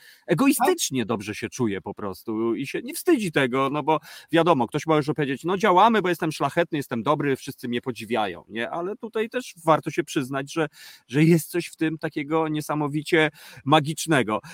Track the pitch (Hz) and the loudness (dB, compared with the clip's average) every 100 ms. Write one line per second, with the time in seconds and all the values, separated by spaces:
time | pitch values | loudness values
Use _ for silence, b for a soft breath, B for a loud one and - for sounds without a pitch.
0 | b b - 170 269 - 190 175 - 131 | b b -2 2 2 4 2 0 -2 -2
1 | 107 107 101 101 110 - 113 95 104 98 | -2 -4 -4 -8 -8 -2 -2 -2 -8 -8
2 | 101 92 - 110 113 107 135 - 240 339 | -8 -8 -6 -2 -2 -2 -4 -8 -8 -4
3 | - 285 196 151 131 135 135 147 143 156 | 2 2 2 0 0 0 0 -2 0 0
4 | B B B 165 165 147 117 151 160 151 | B B B 2 4 4 2 -2 2 0
5 | 143 151 139 139 165 190 208 180 220 220 | 2 -2 -2 -2 -4 0 4 6 6 6
6 | 180 170 160 - 143 170 165 151 - 120 | 2 0 -2 -2 -2 0 0 -2 -4 -4
7 | 123 147 147 131 - - 123 120 135 110 | 0 0 0 -2 -4 -10 -6 -6 -6 -10
8 | 110 117 104 85 - 107 120 160 175 214 | -4 -4 -4 -6 -12 -8 -6 -6 -8 -8
9 | 220 220 226 254 - 170 160 151 160 160 | -8 -6 -4 -6 -10 -6 2 2 2 -6
10 | 151 160 127 139 139 165 147 B B B | -4 -4 -4 -6 -6 -4 -4 B B B
11 | - 131 160 170 - 175 - - 160 160 | -4 4 6 4 2 -6 -6 -4 -4 -2
12 | 156 156 143 160 156 151 147 147 147 151 | -8 -6 -2 -2 0 -4 -4 -4 -2 -4
13 | 147 165 151 B B B 135 156 147 156 | 0 2 2 B B B 2 4 2 -6
14 | 160 143 104 107 B | 0 2 2 -2 B